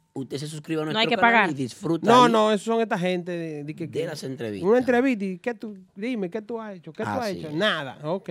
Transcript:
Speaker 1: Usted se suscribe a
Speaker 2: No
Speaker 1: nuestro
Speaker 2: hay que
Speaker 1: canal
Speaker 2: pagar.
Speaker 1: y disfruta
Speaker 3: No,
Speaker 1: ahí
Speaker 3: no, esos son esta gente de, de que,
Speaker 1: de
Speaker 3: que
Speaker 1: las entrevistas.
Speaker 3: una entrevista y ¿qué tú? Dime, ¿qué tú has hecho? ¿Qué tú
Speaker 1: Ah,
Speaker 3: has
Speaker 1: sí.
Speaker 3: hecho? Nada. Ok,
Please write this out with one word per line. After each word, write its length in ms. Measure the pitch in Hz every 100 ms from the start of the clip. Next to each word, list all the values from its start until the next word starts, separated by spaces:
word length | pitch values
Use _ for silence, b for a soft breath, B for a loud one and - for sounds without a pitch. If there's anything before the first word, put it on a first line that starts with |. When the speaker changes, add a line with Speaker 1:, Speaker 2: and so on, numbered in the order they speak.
| _ -
Speaker 1:
Usted 220 | 131 139
se 80 | 151
suscribe 340 | 156 147 160
a 40 | 156
Speaker 2:
No 60 |
Speaker 1:
nuestro 80 | 214
Speaker 2:
hay 60 | 226
que 80 | 233
Speaker 1:
canal 160 | 233
Speaker 2:
pagar. 180 | 233 190
Speaker 1:
y 40 |
disfruta 560 | 139 127 - 156 165 196
Speaker 3:
No, 140 | 240
Speaker 1:
ahí 80 | 247
Speaker 3:
no, 180 | 226 214
esos 140 | 214
son 160 | 220 226
esta 180 | 226 202
gente 340 | 180 180 175
de, 320 | 175 165 151
de 100 | 147
que, 120 | 151 160
Speaker 1:
de 140 | 110
Speaker 3:
que 60 | 170
Speaker 1:
las 160 | 147
entrevistas. 420 | 135 131 117 101 180
Speaker 3:
una 100 | 240
entrevista 460 | 247 240 269 233 196
y 120 | 180
¿qué 140 | -
tú? 220 | 220 226 196 185
Dime, 360 | - 226 247 185
¿qué 100 | 220
tú 180 | 214 233
has 160 | 220 185
hecho? 140 | 160
¿Qué 100 | 151
tú 60 | 214
Speaker 1:
Ah, 80 | 208
Speaker 3:
has 60 | 226
Speaker 1:
sí. 80 | 180
Speaker 3:
hecho? 100 | 160
Nada. 460 | 147 208 170 139 -
Ok, 280 | 147 185 190